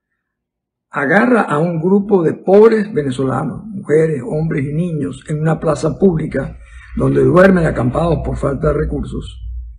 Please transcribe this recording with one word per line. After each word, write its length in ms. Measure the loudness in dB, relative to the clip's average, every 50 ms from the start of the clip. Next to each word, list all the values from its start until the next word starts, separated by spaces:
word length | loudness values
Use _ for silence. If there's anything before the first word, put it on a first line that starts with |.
| _ _ _ _ _ _ _ _ _ _ _ _ _ _ _ _ _ _
agarra 520 | -6 -4 0 2 2 4 4 4 4 2 2
a 160 | 0 0 0
un 220 | 0 0 -2 -2
grupo 420 | 0 2 2 2 2 2 2 2 2
de 100 | 2 -2
pobres 600 | -2 0 4 6 6 8 6 6 2 -2 -2 -4
venezolanos, 720 | -4 -4 -4 -4 -4 -2 -2 -2 -4 -4 -6 -8 -10 -12
mujeres, 560 | -12 -12 -10 -4 0 2 2 2 2 0 -4 -6
hombres 380 | -6 -4 -4 -2 -2 -2 -4 -4
y 80 | -4 -4
niños, 500 | -4 -4 -4 -4 -4 -6 -6 -8 -10 -10 -8
en 120 | -6 -2
una 200 | -2 -2 -2 0
plaza 380 | 0 -2 -2 -2 -2 -4 0 2
pública 600 | 2 2 2 0 -2 -4 -4 -6 -6 -8 -10 -16 -20 -20 -20 -20 -18 -12 -6
donde 260 | -2 0 0 2 2 4
duermen 440 | 4 6 6 6 6 6 4 2
acampados 540 | 0 0 -2 -2 -2 0 0 0 0 0 -2 -2
por 120 | -4 -6
falta 320 | -4 -4 -4 -2 -2 0 0
de 100 | 0 0
recursos, 600 | -2 -2 -4 -4 -6 -6 -8 -10 -10 -10 -12 -14 -12 -12 -10 -12 -12 -14 -14